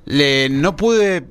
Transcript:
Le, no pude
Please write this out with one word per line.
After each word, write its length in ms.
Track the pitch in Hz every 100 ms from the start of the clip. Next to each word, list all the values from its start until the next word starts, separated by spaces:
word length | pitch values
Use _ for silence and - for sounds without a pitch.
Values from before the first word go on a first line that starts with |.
Le, 420 | - 143 143 135 135
no 280 | 135 170 160
pude 480 | 226 226 202 180 131